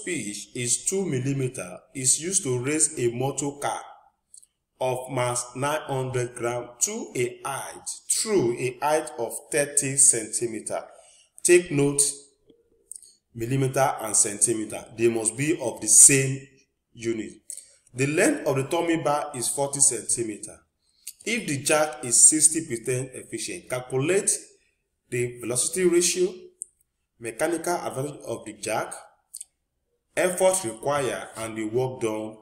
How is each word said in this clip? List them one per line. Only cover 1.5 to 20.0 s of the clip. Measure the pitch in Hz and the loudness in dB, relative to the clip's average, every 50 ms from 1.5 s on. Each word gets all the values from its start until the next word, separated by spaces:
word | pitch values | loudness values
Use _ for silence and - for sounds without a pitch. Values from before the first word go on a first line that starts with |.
| - - 90 90 90 - - _ - | -4 -8 -12 -12 -12 -16 -18 _ -10
is | 135 127 123 - - | -4 0 0 0 0
used | 151 180 196 - - | 0 -2 -2 -2 -2
to | 135 127 123 | -2 -2 -2
raise | 120 139 151 156 151 - - - | -2 -2 0 0 0 0 0 0
a | 123 120 117 | -2 -2 0
motor | 123 131 139 139 139 147 143 143 - | 0 -2 -4 -4 -4 -6 -6 -6 -6
car | - 117 104 87 - - - - _ _ _ _ _ _ - - - _ _ _ _ _ _ - | -6 -6 -6 -6 -8 -14 -20 -20 _ _ _ _ _ _ -20 -20 -20 _ _ _ _ _ _ -4
of | 131 127 127 110 104 - | -2 -2 -2 -2 -4 -4
mass | 139 131 123 123 120 120 - - - | -4 -2 -2 -2 -2 -4 -4 -6 -6
nine | 131 135 143 151 151 - | -4 -2 -2 -2 -2 -2
hundred | - 139 131 131 127 123 123 120 120 - | -4 -4 -2 -2 -2 -2 -2 -2 -4 -4
gram | - 113 117 120 123 120 - - - | -4 -4 -2 -2 -4 -6 -8 -6 -4
to | - 208 214 226 - - - | -2 -2 -2 -4 -8 -6 -4
a | 135 120 120 120 - 117 | -2 -2 -2 -4 -6 -10
height, | 131 139 - - - - - - - - - - - - | -8 -8 -8 -8 -10 -14 -14 -12 -12 -12 -8 -4 -2 -2
through | - - 226 214 180 131 117 120 127 | -2 0 2 2 4 4 2 0 0
a | 135 123 127 - | -2 -4 -4 -2
height | 135 147 156 160 156 - - - | 0 2 2 2 2 0 -6 -6
of | 117 113 - - - - | -6 -6 -6 -8 -8 -4
thirty | - 151 143 143 143 - 139 135 135 | 0 0 0 0 0 0 0 0 2
centimeter. | 135 - - - 117 107 107 - - 120 117 110 104 98 - 101 82 - - - - - - _ _ _ _ _ _ - | 4 6 6 6 4 0 -4 -4 -4 -4 -4 -4 -4 -6 -6 -6 -6 -6 -8 -14 -20 -20 -20 _ _ _ _ _ _ 4
Take | - 175 180 175 - | 8 8 8 6 6
note, | 147 143 143 143 143 143 - - - - - _ _ _ _ _ - _ _ _ _ _ _ - - - - - _ _ _ _ - | 2 2 4 4 4 2 2 0 0 -6 -12 _ _ _ _ _ -20 _ _ _ _ _ _ -20 -20 -20 -20 -20 _ _ _ _ -10
millimeter | 113 113 117 131 135 135 131 135 139 135 143 - - | -6 -4 0 0 2 2 2 2 2 2 2 2 -2
and | 110 107 101 | -4 0 2
centimeter, | - - 110 101 104 - 123 113 110 107 107 101 90 - - - 107 | 2 2 2 2 2 2 2 2 2 -2 -6 -8 -10 -12 -10 -2 2
they | 117 117 | 4 4
must | 113 113 110 101 107 120 | 4 4 0 0 0 0
be | 143 151 156 - | 0 0 0 0
of | 135 117 95 - | -2 -4 -6 -4
the | 107 107 | 0 6
same | - - - - 143 135 135 135 135 135 135 - _ _ _ _ _ _ _ _ | 10 10 10 10 10 8 4 2 -2 -6 -8 -14 _ _ _ _ _ _ _ _
unit. | - 120 113 117 113 110 101 - - - _ - - - - - _ _ _ _ - | -16 -8 -6 -4 -4 -4 -6 -10 -12 -16 _ -16 -16 -16 -18 -20 _ _ _ _ -4
The | 120 135 139 | -2 -2 0
length | 151 170 156 - - - - | 2 2 4 2 2 0 0
of | 156 135 135 | 0 0 0
the | 131 | 0
turning | - 170 170 170 170 165 165 | 0 0 0 0 0 0 0
bar | 156 147 147 147 143 - - | 0 0 0 0 -2 -4 -6
is | 127 117 - | -6 -4 -4
forty | - 139 139 139 143 139 | -2 -2 -2 -2 0 2
centimeter. | 139 - 127 107 | 2 2 2 0